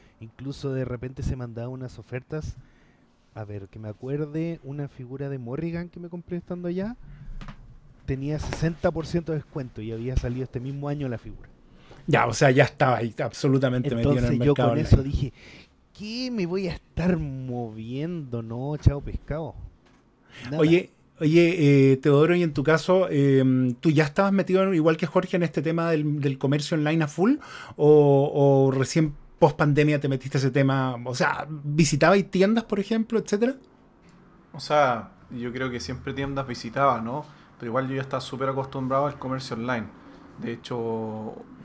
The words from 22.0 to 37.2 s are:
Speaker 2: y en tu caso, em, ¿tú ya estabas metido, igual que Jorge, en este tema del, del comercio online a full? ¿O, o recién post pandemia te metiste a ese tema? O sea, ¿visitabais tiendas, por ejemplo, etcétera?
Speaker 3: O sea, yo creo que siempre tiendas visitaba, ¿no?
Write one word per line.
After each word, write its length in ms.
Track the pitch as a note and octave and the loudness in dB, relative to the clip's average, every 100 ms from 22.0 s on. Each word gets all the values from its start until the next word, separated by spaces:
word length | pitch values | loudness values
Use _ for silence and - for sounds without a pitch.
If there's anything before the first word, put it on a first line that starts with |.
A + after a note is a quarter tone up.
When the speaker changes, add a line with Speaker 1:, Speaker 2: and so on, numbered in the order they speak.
| D3 C#3+ E3 F3 | 6 6 6 4
Speaker 2:
y 80 | |
en 100 | E3+ | 2
tu 100 | D3 | 0
caso, 460 | C3+ D#3 - F#3 F3 | 2 2 4 2 4
em, 640 | D3 C#3 C3+ C3 B2+ B2+ A#2+ | 2 4 6 4 2 0 2
¿tú 160 | E3 | 2
ya 120 | D3 D3 | 2 2
estabas 260 | - G3 | 2 2
metido, 400 | G3 F3+ F#3 F#3+ | 2 2 2 2
igual 240 | F3 D#3+ D#3+ | 4 2 2
que 80 | F3+ | 0
Jorge, 300 | F#3 F3+ F#3 | 0 0 -2
en 60 | |
este 180 | E3 E3 | 0 -2
tema 300 | D#3 E3 E3+ | -2 -2 0
del, 280 | D#3+ D3+ D3 | 0 0 0
del 160 | C#3+ C3+ | -2 0
comercio 400 | C#3 D3 C#3+ E3 | 0 0 0 0
online 260 | D3+ E3 | 2 0
a 40 | D3 | 0
full? 280 | - G3+ D4 - - - - | 2 2 2 -4 -18 -16 2
¿O, 920 | D3+ D3+ C#3+ C#3 C#3+ D3 C#3 C3+ C3+ | 8 8 8 6 4 4 4 6 4
o 40 | |
recién 440 | C3 - E3+ D#3 C#3+ - _ D#3 | 2 0 2 0 -2 -20 _ 2
post 120 | - | 4
pandemia 380 | D3 D3 D3+ D3 | 2 4 4 2
te 80 | C#3+ | 0
metiste 240 | C3+ C3+ C#3+ | -4 -2 -2
a 40 | |
ese 80 | C3+ | 0
tema? 260 | C3+ C3+ C3+ C3 A#2+ A#2+ | 2 2 2 -2 -4 -8
O 100 | B2 | -2
sea, 300 | C#3+ C3+ D3 | -2 -2 -8
¿visitabais 800 | D3+ C#3+ D3+ D#3+ C#3+ D#3+ G3+ - | -8 -2 2 2 4 6 4 2
tiendas, 320 | F#3 G3 A3+ A3+ | 2 4 2 -2
por 140 | G3+ | -4
ejemplo, 400 | G3 A3+ A3 A3 | -2 -2 0 -4
etcétera? 360 | - G#3 A#3 C#4+ - _ _ _ _ _ _ _ _ | -2 0 0 -2 -16 _ _ _ _ _ _ _ _
Speaker 3:
O 80 | C#3 | -16
sea, 580 | - D3+ C3+ A#2 G2+ - - | 0 4 4 2 -6 -20 -16
yo 220 | B2 A#2+ | -10 -8
creo 180 | B2 C3 | -6 -6
que 100 | A#2+ | -6
siempre 340 | - B2+ - | -8 -10 -8
tiendas 340 | B2+ C#3 C#3 B2 | -6 -6 -6 -6
visitaba, 540 | A#2+ A#2 B2 C#3 A#2 | -8 -8 0 2 2
¿no? 320 | A2+ C#3+ | -4 -8